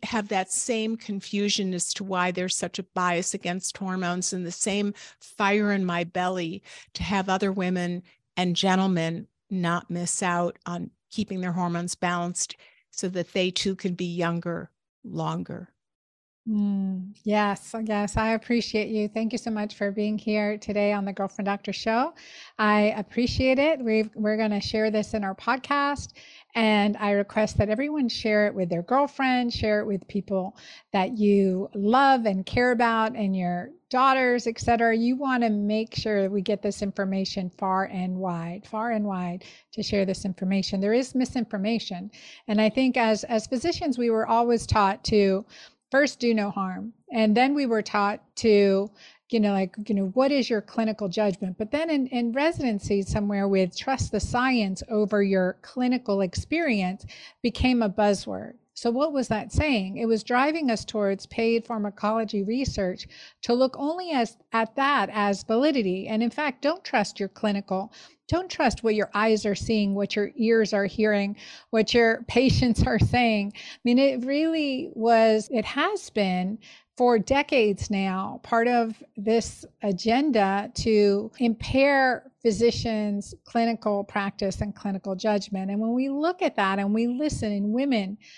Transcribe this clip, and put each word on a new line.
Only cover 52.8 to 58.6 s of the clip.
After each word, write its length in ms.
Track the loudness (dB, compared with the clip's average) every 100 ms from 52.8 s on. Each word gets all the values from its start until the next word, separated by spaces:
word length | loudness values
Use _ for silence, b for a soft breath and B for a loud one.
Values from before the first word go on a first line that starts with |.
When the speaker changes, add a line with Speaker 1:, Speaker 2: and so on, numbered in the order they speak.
| 0 -2
Speaker 2:
somewhere 480 | 0 -2 0 0 2
with 260 | 2 2
trust 380 | -2 -4 -2 -2
the 80 | -2
science 640 | -2 0 2 2 0 -4 -4
over 320 | 0 2 2
your 340 | 4 4 2 -2
clinical 580 | -8 -2 0 0 0 0
experience 840 | 0 -4 -4 -2 0 0 0 -4 -12 B B B
became 380 | -4 0 2 4
a 80 | 2
buzzword. 640 | 4 2 2 -2 -10 -10 -16